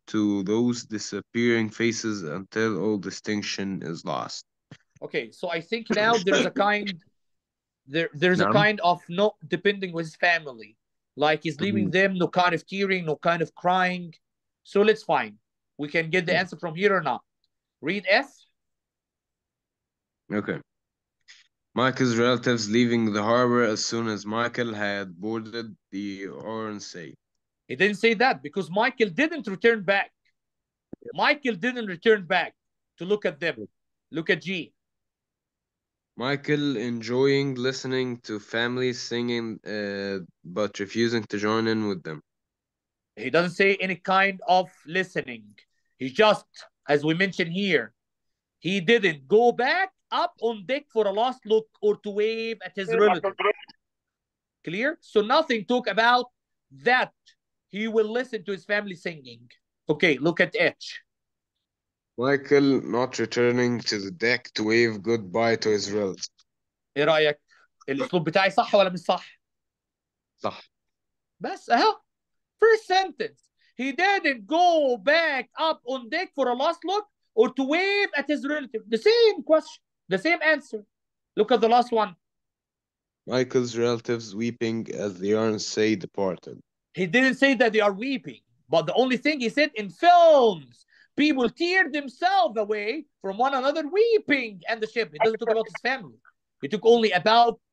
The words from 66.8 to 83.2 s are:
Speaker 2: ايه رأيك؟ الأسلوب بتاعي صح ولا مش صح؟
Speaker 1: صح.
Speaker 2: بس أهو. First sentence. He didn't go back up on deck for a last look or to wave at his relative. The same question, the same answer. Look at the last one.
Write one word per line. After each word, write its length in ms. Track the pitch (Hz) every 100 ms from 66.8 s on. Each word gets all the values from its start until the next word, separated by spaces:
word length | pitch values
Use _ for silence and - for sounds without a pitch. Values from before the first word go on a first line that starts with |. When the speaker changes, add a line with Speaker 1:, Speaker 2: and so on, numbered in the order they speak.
| _ -
Speaker 2:
ايه 80 |
رأيك؟ 360 | 151 156 151 147 _ _ _ _ -
الأسلوب 360 | 139 131 180
بتاعي 260 | 160 180 196
صح 240 | 190 175
ولا 160 | 208 190
مش 100 | 180
صح؟ 400 | - 180 - - _ _ _ _ _ _ _ _ _ _
Speaker 1:
صح. 240 | 107 - - _ _ _ _ _ _ _
Speaker 2:
بس 300 | 220 381 -
أهو. 300 | 233 415 415 _ _ _ _ _ _
First 280 | 440 440 -
sentence. 640 | 370 381 - 147 - _ _ _ -
He 160 | 262
didn't 540 | 262 370 392 320 262 196
go 520 | 320 359 330 277 240
back 500 | 190 320 330 269 - -
up 240 | 320 302 240
on 240 | 262 226
deck 220 | 311 370
for 140 | - 247
a 60 |
last 300 | 240 294 330
look 220 | 330 403 415 _ _
or 200 | - 240
to 80 | -
wave 460 | 269 320 381 403 392 294
at 120 | 285
his 180 | 294 254
relative. 360 | 302 269 220 196
The 120 | 226
same 440 | 415 466 453 381
question, 380 | 254 311 - - _ _ -
the 100 | 185
same 220 | 311 339
answer. 420 | 311 302 - 214 208 _ _ _ _ -
Look 140 | 208
at 100 | 247
the 60 | 220
last 220 | 240 240
one. 260 | 226 208 175 _ _ _ _ _ _ _ _ _ _